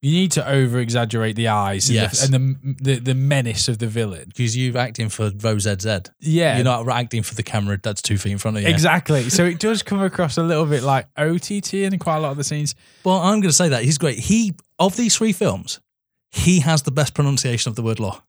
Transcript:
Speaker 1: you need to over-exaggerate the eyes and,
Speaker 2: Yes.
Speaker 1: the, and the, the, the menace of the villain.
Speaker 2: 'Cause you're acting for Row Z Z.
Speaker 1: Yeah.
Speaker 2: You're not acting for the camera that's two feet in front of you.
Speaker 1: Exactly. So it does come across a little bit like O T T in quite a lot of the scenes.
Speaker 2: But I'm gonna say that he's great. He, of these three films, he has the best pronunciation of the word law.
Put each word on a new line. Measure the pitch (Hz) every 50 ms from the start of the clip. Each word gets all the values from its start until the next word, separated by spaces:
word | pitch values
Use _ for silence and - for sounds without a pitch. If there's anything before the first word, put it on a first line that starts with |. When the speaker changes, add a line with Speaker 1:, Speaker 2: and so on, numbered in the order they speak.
Speaker 1:
you | - 135 156
need | 175 190 185
to | - - 135 -
over-exaggerate | 139 139 135 123 120 123 123 113 117 123 117 113 117 117 110 110 107
the | 107 117 113
eyes | 107 104 101 98 101 98 98 -
and, | 123
Speaker 2:
Yes. | 110 104 95 - - 135
Speaker 1:
the, | 139 131
and | 131 131 131 135 135 - 135 135 -
the, | 135 131 139
the, | 120
the | 120 131 127
menace | 131 135 139 147 139 131 120 107 - - -
of | 120 107
the | 120 113
villain. | 107 117 113 104 95 76 65 90 101
Speaker 2:
'Cause | - 127 113 107
you're | 123 127 127 120 123
acting | 123 123 113 - 120 107
for | - - 113 104 98 101
Row | 104 117 110 104
Z | 98 110 101 95
Z. | 95 110 107 95 - - _ _
Speaker 1:
Yeah. | - 160 156 165 170 156 127
Speaker 2:
You're | 123 120
not | 127 123 120 117 123
acting | 123 120 123 117 - 113
for | 104 - -
the | - 113
camera | - - 110 101 101 101 92 -
that's | 110 104 -
two | - - 104 98
feet | - 101
in | 101 98
front | - 110 110
of | 107 104
you. | -
Speaker 1:
Exactly. | 165 156 156 175 156 180 - - 151 139 123 120
So | - 190 175
it | 175 170 165
does | - 214 226 208 -
come | - 202 196
across | 196 190 - - 180 151 - -
a | 170
little | 165 170 151 165
bit | 151 147 131 117
like | 139 139 135 - - _ -
O | 147 156 165 175
T | - - 208 202
T | - - - 196 196
in | 190 196 180
quite | - - 160
a | 156
lot | 156 147
of | 139 143
the | 143
scenes. | - 156 151 147 143 - _ _ _ _ _ _
Speaker 2:
But | 185 185 190
I'm | 165 185 208 220
gonna | 202 180
say | 143 - 180 170
that | 135 120 110
he's | 131 160 139
great. | 175 151 123 98
He, | - - 196 226 233 208 170 - - _ _ _
of | 165 196 190
these | - 240 226 - -
three | 220 226 202
films, | - 220 165 95 95 87 - - - _ _ _ _ _ _ _ _ _ _
he | - - - 165 185 185
has | 135 151 160 151 -
the | -
best | 131 143 151 - -
pronunciation | - 147 139 139 127 - 131 120 113 - 123
of | 110
the | 107 117
word | 113 110 101
law. | 110 95 98 - _